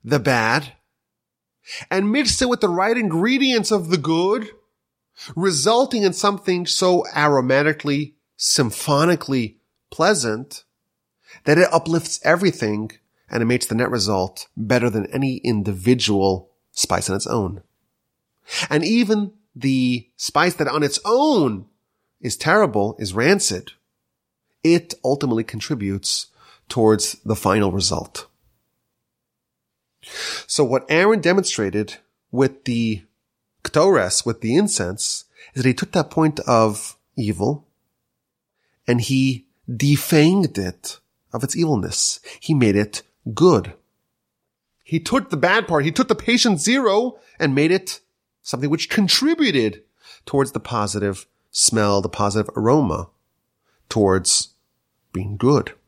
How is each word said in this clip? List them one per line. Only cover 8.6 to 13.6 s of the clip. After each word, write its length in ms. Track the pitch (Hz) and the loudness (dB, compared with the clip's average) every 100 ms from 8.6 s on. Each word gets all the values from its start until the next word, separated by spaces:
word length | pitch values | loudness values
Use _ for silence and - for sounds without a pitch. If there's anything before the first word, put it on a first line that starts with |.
| 120 - - 143 160 175 - 131 110 _ _ _ _ | 0 -2 -2 2 2 0 0 -2 -2 _ _ _ _
pleasant 760 | - 170 196 120 110 127 - _ _ _ _ _ _ _ - | 0 2 2 -2 -4 -8 -18 _ _ _ _ _ _ _ -6
that 140 | - 160 | 2 4
it 140 | 180 | 4
uplifts 480 | 165 165 165 165 - | 2 0 -2 -2 -4
everything 680 | - 175 190 - 107 104 110 - _ _ _ | 0 2 0 -2 -4 -4 -8 -14 _ _ _
and 120 | 117 | -2
it 40 | 117 | 0
makes 200 | 123 | 0